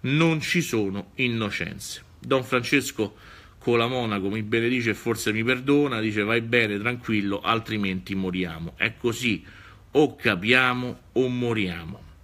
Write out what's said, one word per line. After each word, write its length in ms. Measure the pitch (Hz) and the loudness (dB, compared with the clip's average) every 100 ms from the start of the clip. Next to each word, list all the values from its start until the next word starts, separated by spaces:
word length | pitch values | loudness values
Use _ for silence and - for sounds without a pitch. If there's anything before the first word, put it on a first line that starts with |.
non 400 | 127 147 165 160 | 0 4 4 2
ci 200 | - 175 | 0 0
sono 500 | - 113 101 98 - - | 0 0 0 -4 -8 -4
innocenze. 880 | 123 117 104 - - - - - - - | -2 0 -2 -4 -6 -8 -12 -14 -16 -16
Don 240 | 120 135 | -2 0
Francesco 720 | 120 127 117 147 123 - 104 - - - - - | 2 -2 2 0 0 -4 -6 -6 -20 -20 -20 -8
con 200 | - 120 | 2 2
la 100 | 117 | 2
monaco 420 | 127 117 101 95 | 0 -2 -2 -2
mi 140 | 110 | -2
benedice 480 | 107 113 117 127 117 | 0 0 2 0 0
e 20 | |
forse 380 | 104 117 113 113 | -2 -2 0 0
mi 120 | 110 | 0
perdona, 560 | 113 127 131 143 147 117 | 0 0 2 4 4 0
dice: 240 | 110 107 | -2 0
"Vai 180 | 101 117 | 2 0
bene, 360 | 113 120 110 101 | 2 0 2 0
tranquillo, 640 | 113 123 120 107 98 98 | -2 -4 0 0 2 -2
altrimenti 720 | - 113 107 110 98 92 92 | 0 0 0 -2 -2 -4 -4
moriamo". 600 | 98 95 90 90 80 82 - | -4 -2 -2 -4 -6 -12 -4
È 200 | 117 113 | -4 -2
così, 480 | 123 110 120 104 - - - - - | -4 -2 -2 -2 -6 -20 -20 -20 0
o 240 | 143 147 - | 4 4 2
capiamo 840 | 120 95 104 127 127 123 123 - - | 0 0 4 4 4 0 -4 -8 -4
o 140 | 113 127 | 0 0
moriamo. 760 | 123 120 110 95 85 82 98 - - | 0 0 0 -2 -4 -10 -14 -16 -20